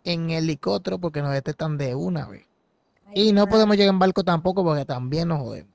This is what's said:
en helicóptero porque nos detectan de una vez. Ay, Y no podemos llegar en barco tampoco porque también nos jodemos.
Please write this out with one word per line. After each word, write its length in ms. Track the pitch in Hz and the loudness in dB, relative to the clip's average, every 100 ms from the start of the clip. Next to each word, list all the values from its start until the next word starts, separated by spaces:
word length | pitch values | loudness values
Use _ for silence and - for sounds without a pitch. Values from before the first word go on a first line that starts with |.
en 280 | - 170 165 | -6 -4 -2
helicóptero 680 | 160 160 147 185 202 185 185 | -2 -2 -2 -2 -4 -4 -6
porque 220 | 175 151 | -4 -4
nos 100 | 143 | -2
detectan 440 | 139 135 151 156 147 | -2 -4 -6 -4 -4
de 160 | 139 127 | -4 -4
una 320 | 180 170 107 | -4 -4 -6
vez. 180 | 98 _ _ _ _ _ _ _ | -14 _ _ _ _ _ _ _
Ay, 220 | 202 214 | 0 4
Y 40 | |
no 140 | 202 202 | 4 4
podemos 280 | 220 214 208 | 4 4 6
llegar 160 | 202 | 4
en 60 | 190 | 4
barco 240 | 190 185 | 2 2
tampoco 400 | 175 170 185 190 | 0 0 0 0
porque 220 | 175 147 135 | 0 0 -2
también 420 | 127 127 151 170 | -6 -4 -2 -2
nos 120 | 156 | -2
jodemos. 320 | 117 107 - | -4 -10 -16